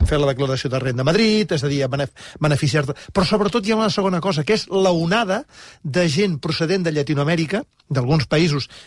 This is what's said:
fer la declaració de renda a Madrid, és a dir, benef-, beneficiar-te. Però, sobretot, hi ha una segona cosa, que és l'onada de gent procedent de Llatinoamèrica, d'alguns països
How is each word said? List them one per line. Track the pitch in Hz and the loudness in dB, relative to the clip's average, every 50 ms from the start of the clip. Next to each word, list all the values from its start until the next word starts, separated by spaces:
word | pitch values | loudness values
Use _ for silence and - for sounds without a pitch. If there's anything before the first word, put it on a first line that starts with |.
| - | 0
fer | - 156 147 | 2 2 2
la | 143 | 2
declaració | 139 135 120 139 131 131 123 - 139 | 2 2 2 0 -2 -2 -2 -2 -2
de | 120 131 | -4 -2
renda | 127 131 120 123 | -2 -2 -2 0
a | 131 | 2
Madrid, | 147 170 208 226 220 214 214 208 - | 2 2 4 4 4 4 2 2 0
és | 175 147 | 0 -2
a | 131 147 | 0 -2
dir, | 139 139 135 127 | 0 0 -2 -2
benef-, | 135 143 139 - _ - - - - - | -2 -2 -4 -4 _ -16 -20 -16 -8 -2
beneficiar-te. | 156 151 143 127 156 143 - 156 139 131 139 - - - - | 0 2 2 2 2 0 0 0 -2 -2 -6 -10 -10 -4 0
Però, | 196 180 | 0 0
sobretot, | 143 208 208 208 202 - 240 190 | 2 2 2 0 0 0 -2 -2
hi | 208 | 0
ha | 220 | 0
una | 220 220 202 | 0 0 0
segona | - - 190 190 185 170 | 0 0 0 0 0 0
cosa, | 156 196 180 151 143 | -2 -2 -2 -2 0
que | - 220 | 0 0
és | 214 - - | 0 0 -2
l'onada | - 190 190 185 175 170 165 165 196 233 233 185 185 233 302 _ - - - - - _ - | 0 2 2 2 2 2 0 0 0 0 0 -2 -4 -4 -6 _ -20 -20 -20 -20 -20 _ -8
de | 156 123 180 180 170 | -4 0 0 0 2
gent | 131 170 208 196 165 135 | 2 0 0 0 0 -4
procedent | - 165 147 - 165 156 190 196 | -4 -6 -4 -2 -2 0 0 0
de | 175 170 | -2 -2
Llatinoamèrica, | 151 147 143 147 151 143 143 151 175 165 165 147 190 214 285 _ _ _ _ - | -2 -2 -2 -2 0 0 0 0 0 -2 -2 -2 -4 -6 -6 _ _ _ _ -6
d'alguns | 143 127 123 123 156 160 127 | -4 -2 0 2 0 0 0
països | - 160 151 175 175 147 139 - - - - - | 2 2 2 2 2 0 -2 -6 -8 -14 -20 -20